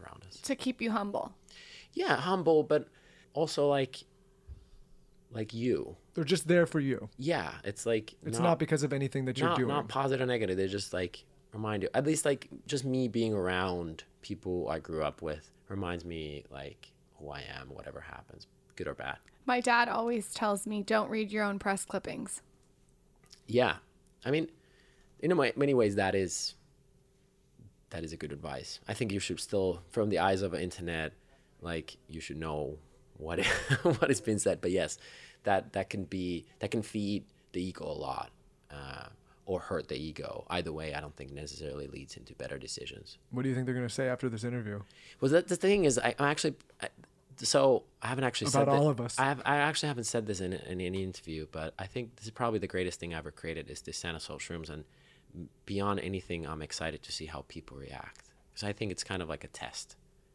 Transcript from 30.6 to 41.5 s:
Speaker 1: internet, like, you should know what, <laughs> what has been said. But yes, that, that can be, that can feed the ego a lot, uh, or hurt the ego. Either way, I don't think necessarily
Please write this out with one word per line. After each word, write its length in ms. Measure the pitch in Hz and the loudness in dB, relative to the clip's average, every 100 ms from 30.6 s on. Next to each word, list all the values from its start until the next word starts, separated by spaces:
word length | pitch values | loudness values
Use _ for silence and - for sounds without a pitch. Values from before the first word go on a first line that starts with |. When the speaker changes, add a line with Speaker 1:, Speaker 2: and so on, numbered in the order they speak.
Speaker 1:
internet, 520 | 90 - 85 82 78 - _ - _ _ | -4 -6 -4 -2 -4 -8 _ -20 _ _
like, 360 | 85 82 - - - | -6 -6 -6 -14 -14
you 100 | 80 | -12
should 160 | - 71 | -10 -6
know 400 | 80 76 71 73 - - - - | -4 -2 -4 -8 -16 -20 -20 -12
what, 260 | 78 82 - | -4 0 2
<laughs> 360 | - - 135 | 2 2 4
what 260 | 180 120 147 | 4 4 4
has 120 | 123 | 2
been 180 | - 104 | 2 2
said. 220 | 98 - | 2 2
But 100 | 90 | 2
yes, 260 | 92 78 - - - - - | 2 0 -4 -16 -20 -20 -6
that, 300 | 104 95 - | 2 2 2
that 160 | 98 95 | -4 -2
can 140 | 101 90 | -4 -4
be, 400 | 95 90 85 - - | -2 -2 -4 -6 -8
that 100 | 104 | -4
can 120 | 117 | -2
feed 420 | 104 107 101 101 - _ _ | -2 -2 -2 -2 -6 _ _
the 120 | 92 | -6
ego 220 | 92 - 76 | -6 -6 -8
a 120 | 73 | -6
lot, 320 | 69 - - - - _ - | -4 -6 -8 -14 -20 _ -18
uh, 380 | 73 69 - - - _ _ - | -14 -12 -12 -14 -20 _ _ -4
or 120 | 90 | -4
hurt 280 | - 87 - | -2 -4 -4
the 80 | 69 | -6
ego. 480 | 78 76 71 - - | -6 -8 -8 -10 -4
Either 200 | 87 80 | -4 -2
way, 220 | 78 78 | -6 -6
I 80 | 73 | -6
don't 140 | 73 71 | -8 -12
think 160 | 67 | -12
necessarily 560 | 71 76 | -10 -10